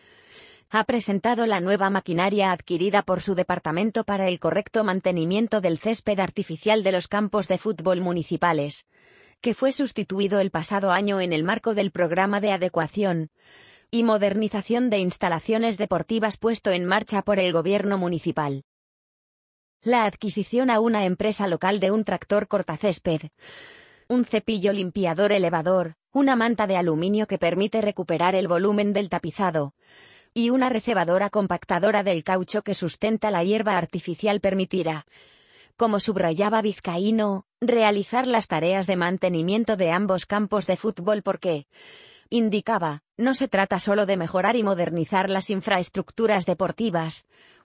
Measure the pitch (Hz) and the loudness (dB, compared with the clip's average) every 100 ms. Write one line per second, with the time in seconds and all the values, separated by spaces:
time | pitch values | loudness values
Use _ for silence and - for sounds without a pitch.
0 | _ _ - - - - _ 214 220 240 | _ _ -20 -20 -20 -20 _ -2 0 0
1 | 208 196 226 233 233 196 180 202 196 196 | 0 0 0 2 2 0 2 2 2 0
2 | - 170 185 202 190 180 - 170 190 202 | -2 0 2 2 2 0 -2 -2 2 0
3 | 196 185 - 180 185 175 160 160 214 226 | 0 -2 0 -2 0 -2 -2 -2 -2 -2
4 | 214 202 190 175 165 170 208 226 214 185 | -4 -2 -2 0 0 -2 -2 -2 0 0
5 | 185 180 160 196 226 220 180 165 214 226 | 0 0 0 0 0 0 0 -2 -2 -4
6 | - 202 185 - 196 160 214 220 196 185 | -2 -2 -2 -4 -6 -4 2 2 2 0
7 | - 202 208 208 185 185 214 165 165 180 | 0 -2 0 -2 0 -2 -2 -2 0 0
8 | 185 175 156 160 175 160 143 - - _ | 0 -2 -2 0 2 2 -2 -6 -14 _
9 | _ - - _ 240 208 262 269 269 - | _ -20 -20 _ -4 0 0 0 -2 -2
10 | 202 190 202 202 190 165 - 202 196 180 | -4 -2 0 2 0 -2 -4 -2 2 2
11 | 202 196 180 156 165 220 - 208 196 - | 0 -2 0 0 0 -2 -2 0 -2 0
12 | 175 175 196 208 208 190 180 170 156 - | 0 2 2 2 0 0 0 -2 -2 0
13 | 196 170 160 _ _ - - - - - | 0 0 -4 _ _ -20 -20 -20 -6 0
14 | 233 214 202 196 220 208 - 233 247 208 | 2 4 2 0 -2 -4 -2 0 2 0
15 | 180 - 190 165 - 220 233 196 208 175 | 0 -2 -2 -2 0 0 0 -2 -2 -2
16 | - 226 214 - 226 226 214 180 180 196 | -2 -2 -2 -2 -2 -2 0 0 2 0
17 | 208 208 190 202 180 165 160 202 202 196 | 0 -4 0 2 2 2 2 0 0 0
18 | 180 170 170 160 147 139 - _ _ _ | 0 -2 -2 -2 -2 -4 -10 _ _ _
19 | _ _ _ _ _ _ _ _ 226 240 | _ _ _ _ _ _ _ _ 0 2
20 | 214 - 214 214 190 240 262 226 226 214 | 2 -2 -6 -4 -2 0 2 2 2 2
21 | 190 180 208 208 202 165 185 202 190 214 | 0 0 0 0 0 0 0 2 2 0
22 | 214 180 - 202 202 202 180 156 202 170 | 0 -4 0 0 0 -2 -2 -2 -2 0
23 | - 160 156 _ - - - - - - | -2 -2 -4 _ -20 -20 -20 -20 -20 -16
24 | - 247 240 214 - 214 196 202 185 202 | -2 0 2 0 -2 0 0 0 -2 -2
25 | 180 160 202 202 175 170 160 185 170 - | -2 2 4 4 2 0 2 0 0 -8
26 | _ 262 277 254 226 233 208 185 175 156 | _ 0 2 4 2 0 0 0 2 0
27 | 180 208 214 190 170 175 202 226 208 202 | 2 0 0 0 0 0 0 0 -2 -2
28 | 180 165 175 190 180 175 196 208 208 208 | -2 0 2 2 2 2 2 2 2 0
29 | 202 175 170 - 190 160 139 - _ - | -2 -4 -6 -2 -2 0 -4 -8 _ -20
30 | - - _ - 233 262 254 226 220 202 | -20 -20 _ -2 2 2 2 0 0 0
31 | 165 180 202 208 196 175 - 175 196 208 | 2 2 2 0 0 -2 -2 0 2 2
32 | 196 170 151 190 185 208 208 196 175 - | 2 -2 0 -2 -2 -4 -4 -4 -4 -4
33 | 220 220 214 190 175 214 214 190 170 175 | -2 0 0 0 0 0 0 0 -2 -6
34 | - 165 208 208 196 190 185 190 160 156 | -8 -4 0 0 0 0 -2 -2 -2 -4
35 | - - - _ _ _ _ - 233 208 | -8 -20 -20 _ _ _ _ -2 0 2
36 | - 190 175 160 202 220 214 196 - 170 | 0 0 0 2 2 2 0 -4 -4 -2
37 | 202 220 214 196 - - 240 233 220 208 | 0 2 0 -2 -6 -6 2 4 4 2
38 | 196 240 254 226 202 160 165 190 185 185 | 0 -2 0 0 0 0 0 0 0 0
39 | 175 185 185 170 165 208 226 208 175 170 | 0 0 0 0 0 0 0 0 2 0
40 | 202 185 - 208 208 - - 185 220 202 | 0 -2 -2 -2 0 -2 -2 -2 -2 -4
41 | 175 214 196 226 185 156 - _ - - | -2 -2 -2 -4 -2 -4 -6 _ -20 -20
42 | - - - 240 220 202 214 220 165 147 | -20 -20 -4 0 2 0 0 0 0 -4
43 | _ - 240 262 277 196 196 190 208 202 | _ -4 0 0 -2 -2 -2 -2 0 0
44 | 196 196 165 190 190 240 208 190 170 170 | 2 0 -2 0 0 0 0 0 -2 -2
45 | 156 196 190 190 185 190 196 190 180 190 | -2 0 0 -2 -2 -4 0 -2 -2 -6
46 | - - 226 202 175 175 185 - 226 170 | -8 -2 0 2 0 -2 -2 -2 -2 -2
47 | 160 - - _ - _ | -4 -6 -12 _ -20 _